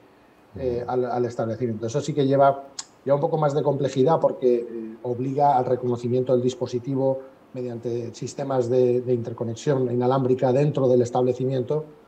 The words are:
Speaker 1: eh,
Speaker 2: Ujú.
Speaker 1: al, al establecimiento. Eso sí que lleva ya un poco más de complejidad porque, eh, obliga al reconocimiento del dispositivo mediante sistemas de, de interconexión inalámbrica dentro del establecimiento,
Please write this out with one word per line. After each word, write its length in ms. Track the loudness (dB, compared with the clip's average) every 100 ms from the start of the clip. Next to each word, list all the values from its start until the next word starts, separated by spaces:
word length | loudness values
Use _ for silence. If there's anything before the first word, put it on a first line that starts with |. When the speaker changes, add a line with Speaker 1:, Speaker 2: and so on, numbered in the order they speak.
| -20 _ _ _ _ -8
Speaker 1:
eh, 240 | -4 -4
Speaker 2:
Ujú. 80 | -4
Speaker 1:
al, 140 | -2
al 200 | -2 -2
establecimiento. 640 | -2 -2 -4 -2 -4 -4 -4
Eso 140 | -4
sí 140 | -4
que 120 | 0 2
lleva 380 | 4 4 4 -4 -16 -18 _
ya 100 | 0
un 60 | 0
poco 180 | 0 0
más 160 | 0
de 80 | 0
complejidad 580 | 0 0 0 2 2 4
porque, 340 | 2 2 2 2
eh, 360 | 0 -8 -12 -10
obliga 540 | -6 -4 -4 2 4 4
al 80 | 2
reconocimiento 680 | 0 -2 -2 0 0 2
del 100 | 2
dispositivo 800 | 0 -2 -4 -6 -4 -2 0 -2 -6 -20 -18
mediante 640 | -10 -8 -8 -6 -6 -6
sistemas 560 | -10 -10 -8 -4 0 2
de, 300 | 4 4 2
de 120 | 0
interconexión 800 | -2 -2 -6 -6 -4 0 0 0
inalámbrica 600 | 0 2 2 2 2 2
dentro 340 | 2 2 2 4
del 140 | 4
establecimiento, 840 | 4 2 0 0 -2 -2 -2 -4 -6 -14